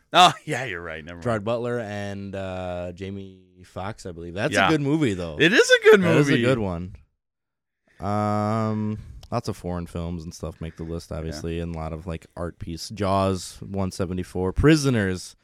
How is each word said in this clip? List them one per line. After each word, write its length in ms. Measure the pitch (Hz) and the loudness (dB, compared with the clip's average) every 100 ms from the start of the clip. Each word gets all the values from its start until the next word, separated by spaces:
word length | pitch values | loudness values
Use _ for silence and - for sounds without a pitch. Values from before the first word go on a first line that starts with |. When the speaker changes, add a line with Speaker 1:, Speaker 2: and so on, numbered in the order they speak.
| _ | _
Speaker 1:
Oh, 200 | 165 180 - - | 6 6 4 -6
yeah, 180 | 127 | -6
you're 160 | 127 87 | -6 -8
right. 240 | 85 80 | -10 -12
Never 160 | 78 87 | -12 -8
Speaker 2:
Gerard 200 | 117 110 | -4 -2
Speaker 1:
mind. 40 | |
Speaker 2:
Butler 340 | 104 117 120 120 | -2 -4 -4 -6
and, 540 | 104 104 101 98 98 | -6 -8 -8 -8 -8
uh, 580 | 98 95 92 90 90 90 | -8 -8 -6 -6 -8 -8
Jamie 480 | 87 95 98 98 92 92 92 | -10 -10 -10 -12 -20 _ -20
Foxx, 420 | 90 95 95 - 95 | -16 -10 -10 -10 -12
I 60 | |
believe. 200 | 82 85 | -12 -10
That's 200 | 87 139 | -4 0
Speaker 1:
Yeah. 140 | 196 95 | 4 4
Speaker 2:
a 20 | |
good 100 | 156 | 4
movie, 320 | 139 160 135 | 2 2 0
though. 220 | 90 85 78 | 0 -4 2
Speaker 1:
It 140 | 160 | 6
is 180 | 254 494 | 6 6
a 140 | 494 440 | 8 10
good 100 | 427 | 8
Speaker 2:
That 140 | 175 156 | 8 4
is 120 | 147 | 4
a 20 | |
Speaker 1:
movie. 120 | 123 | 4
Speaker 2:
good 160 | 117 123 | 4 2
one. 360 | 98 85 90 - _ _ _ _ _ _ _ _ _ - | 0 -4 -8 -14 _ _ _ _ _ _ _ _ _ -10
Um, 960 | 98 104 104 104 104 110 110 107 107 107 - - - | -4 0 0 0 0 0 0 -2 -4 -6 -10 -18 -8
lots 180 | 117 - | -6 -6
of 80 | - | -8
foreign 300 | 87 87 85 | -6 -6 -6
films 380 | 87 85 87 | -6 -6 -8
and 80 | 80 | -10
stuff 280 | - 80 82 | -10 -12 -10
make 160 | 80 - | -12 -10
the 80 | |
list, 260 | 82 85 - | -8 -8 -8
Speaker 1:
Yeah. 80 | 80 | -8
Speaker 2:
obviously, 400 | 80 78 82 85 | -8 -8 -6 -6
and 140 | 85 | -6
a 40 | 82 | -6
lot 140 | 78 | -8
of, 140 | 80 85 | -8 -8
like, 200 | 82 - - | -10 -10 -10
art 220 | 85 - | -10 -8
piece. 300 | - 82 - | -10 -10 -10
Jaws, 680 | 104 95 98 95 92 - - | -4 0 2 2 0 -6 -14
one 300 | 107 98 92 | -8 -4 -4
seventy-four. 600 | - 87 90 92 90 92 | -4 -4 -4 -4 -2 -2
Prisoners 840 | - 143 160 139 117 95 90 - - | 4 6 6 4 2 0 -2 -8 -20